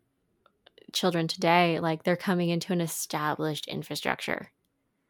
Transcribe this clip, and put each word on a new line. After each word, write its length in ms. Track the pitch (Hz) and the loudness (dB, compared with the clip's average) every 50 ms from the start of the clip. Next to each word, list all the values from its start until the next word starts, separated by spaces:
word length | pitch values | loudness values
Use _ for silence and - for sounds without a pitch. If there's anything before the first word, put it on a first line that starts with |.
| _ _ _ _ _ _ _ _ _ _ _ _ _ - _ - - - - | _ _ _ _ _ _ _ _ _ _ _ _ _ -20 _ -20 -20 -10 -6
children 340 | - - 185 170 170 165 | 0 0 2 2 2 0
today, 540 | 160 - - 180 165 170 175 180 170 165 156 | -2 -2 0 4 6 6 6 6 4 2 2
like, 220 | 170 165 160 156 - | 0 0 -2 0 0
they're 140 | - 180 | 0 0
coming 340 | 175 - 202 185 180 175 170 | 0 0 0 0 2 2 2
into 220 | 175 170 - - 185 | 0 0 0 0 0
an 60 | 175 170 | 0 0
established 840 | 165 - - - - - 160 151 151 143 - 156 156 151 147 - | -2 -4 -6 -6 -6 -4 -2 -2 -2 0 0 -2 -2 -4 -4 -6
infrastructure, 840 | - - 156 156 - 160 147 - - - - - - - - - - _ _ _ _ _ _ _ _ _ _ _ _ | -8 -8 -10 -8 -8 -8 -4 -2 -2 -2 -2 -2 -4 -6 -6 -6 -12 _ _ _ _ _ _ _ _ _ _ _ _